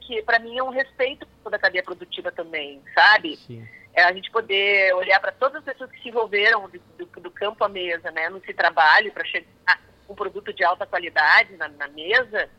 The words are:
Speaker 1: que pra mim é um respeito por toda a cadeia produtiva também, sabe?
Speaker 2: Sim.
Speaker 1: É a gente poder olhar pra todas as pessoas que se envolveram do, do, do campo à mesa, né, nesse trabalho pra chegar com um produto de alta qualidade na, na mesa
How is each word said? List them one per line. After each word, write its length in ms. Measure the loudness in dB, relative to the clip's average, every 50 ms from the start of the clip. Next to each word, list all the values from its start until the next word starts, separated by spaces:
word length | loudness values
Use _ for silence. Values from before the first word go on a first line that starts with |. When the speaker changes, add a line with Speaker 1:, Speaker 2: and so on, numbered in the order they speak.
| -8
Speaker 1:
que 200 | -10 -8 -8 -2
pra 160 | 0 0 0
mim 180 | 0 -2 -6 -4
é 40 | -4
um 80 | -4
respeito 560 | -2 -4 -4 -4 _ -4 -4 -4 -4 -8 -18
por 180 | _ _ _ -12
toda 120 | -8 -6
a 20 | -2
cadeia 240 | -2 0 0 -2 -6
produtiva 480 | -6 -10 -12 -12 -14 -14 -10 -10 -10
também, 500 | -8 -8 -10 -8 -8 -10 -10 -10 -14 -18 _ -4 2
sabe? 420 | 6 6 6 6 4 2 -4 -12
Speaker 2:
Sim. 300 | -12 -16 -18 -18 -18 -18 -20 -20 -20 -18 _ 2
Speaker 1:
É 100 | 4 4
a 80 | 4 2
gente 180 | 0 -8 -4
poder 640 | -4 -4 -2 0 0 0 2 2 2 4 4 2 2
olhar 240 | 0 2 2 2 2
pra 120 | 2 0 -4
todas 240 | -2 -2 -2 -2
as 80 | -4 -12
pessoas 260 | -12 -12 -10 -12 -16
que 100 | -16 -16 -16
se 60 | -6
envolveram 600 | -4 -4 -2 -2 0 2 4 4 2 2 0 -6
do, 100 | -18 -20 _ _ _ -18 -18
do, 140 | -18 -16 -16
do 100 | -16 -16
campo 340 | -10 -6 -6 -6 -2 -2 -2
à 40 | -2
mesa, 420 | -2 -4 -6 -6 -6 -6 -8 -8
né, 180 | -8 -6 -6 -6
nesse 220 | -6 -10 -14 -12 -4
trabalho 560 | 0 0 0 4 4 6 6 6 6 4 0 -4
pra 120 | -8 -8
chegar 560 | -6 -6 -8 -8 _ _ _ 0 0 0 0 _ _ _ _ _
com 60 | -18 -10
um 40 |
produto 360 | -8 -8 -8 -8 -10 -12 -10 -4
de 120 | 0 0
alta 220 | 0 0 0 -6
qualidade 680 | -6 -6 -6 -6 -4 -2 0 4 6 6 4 4 2 -4
na, 120 | -12 -12 -12
na 200 | -10 -12 -12 -12
mesa 600 | -12 -12 -6 -2 0 0 0 -2 -4 -6 -6 -6 _